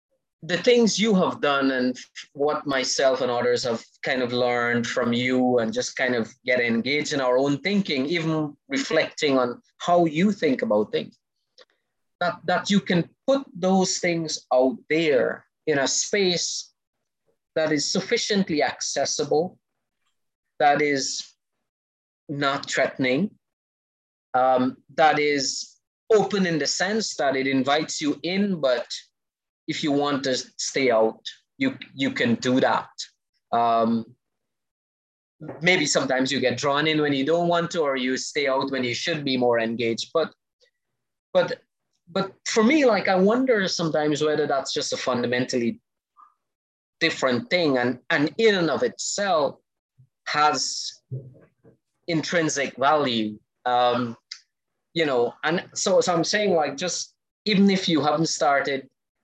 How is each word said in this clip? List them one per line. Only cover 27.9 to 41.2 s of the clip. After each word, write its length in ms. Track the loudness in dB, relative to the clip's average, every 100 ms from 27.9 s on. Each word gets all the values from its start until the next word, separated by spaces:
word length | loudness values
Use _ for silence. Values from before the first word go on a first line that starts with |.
| -4
you 200 | -4 -4
in, 380 | -4 -2 -2 0
but 240 | 0 -2 -4 -14 -16 _ _ _ _ _ -10
if 160 | -4
you 80 | 0
want 320 | 0 0 -2
to 120 | -2 -4 -6 -10
stay 340 | -6 0 2
out, 280 | 4 2 -2 -16 -18 _ _
you, 180 | -4 -4 -16 -4
you 160 | -4
can 240 | 0 0 0
do 240 | 2 2
that. 300 | 2 0 -4 -14 -16 _ _ _ _
Um, 540 | 0 2 2 2 0 -4 _ _ _ _ _ _ _ _ _ _ _ _ _ -16 -4
maybe 260 | 0 2 2
sometimes 440 | 0 0 -2 -2
you 80 | 0
get 180 | -2 -2
drawn 280 | -2 0 0
in 160 | 0
when 120 | 0
you 120 | 0 0
don't 220 | 0 2
want 240 | 0 -2
to, 100 | -2
or 140 | -2 -2
you 200 | -2 -4
stay 300 | -4 -4 -2
out 220 | -2 -2
when 140 | -4
you 100 | -4
should 320 | -4 -4 -4 -2
be 120 | 0
more 220 | 2 2
engaged. 520 | 0 -2 -2 -4 -4
But, 180 | -4 -4 -8 _ _ _ _ _ _ _ _